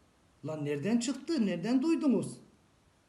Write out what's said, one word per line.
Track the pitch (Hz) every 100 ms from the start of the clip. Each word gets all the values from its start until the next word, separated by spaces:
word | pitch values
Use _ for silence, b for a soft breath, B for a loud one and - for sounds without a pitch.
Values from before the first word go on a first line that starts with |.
| _ _ _ _ 147
Lan | 156
nereden | 147 147 180 233
çıktı? | 262 277 - 311 196
Nereden | 175 208 262
duydunuz?" | 320 311 302 202 - - - _ _ _ _ _